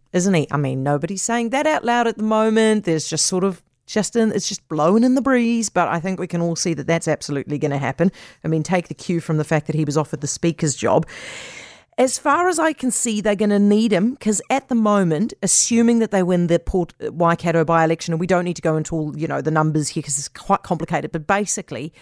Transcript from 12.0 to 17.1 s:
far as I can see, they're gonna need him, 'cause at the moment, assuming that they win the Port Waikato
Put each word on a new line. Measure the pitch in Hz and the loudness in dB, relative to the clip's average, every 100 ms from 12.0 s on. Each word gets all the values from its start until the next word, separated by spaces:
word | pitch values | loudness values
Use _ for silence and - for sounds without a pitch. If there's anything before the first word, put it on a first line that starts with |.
| 254 - | 0 0
far | 302 302 359 | 0 2 2
as | 320 | 2
I | 320 | 0
can | 302 254 | 0 -2
see, | - 240 208 | -2 -2 0
they're | 208 202 | 0 0
gonna | 208 202 | 2 4
need | 202 214 226 | 4 4 4
him, | 190 220 269 | 2 2 0
'cause | 214 208 - | -2 -2 -2
at | 269 - | -4 0
the | 233 | 0
moment, | 214 202 180 156 220 - | 2 4 2 0 -2 -2
assuming | 190 - - 233 233 233 | 0 0 2 4 4 4
that | 220 | 2
they | 196 | 2
win | 180 180 175 | 2 2 4
the | 170 | 2
Port | - 185 170 - | 0 -2 -2 -6
Waikato | 113 | -10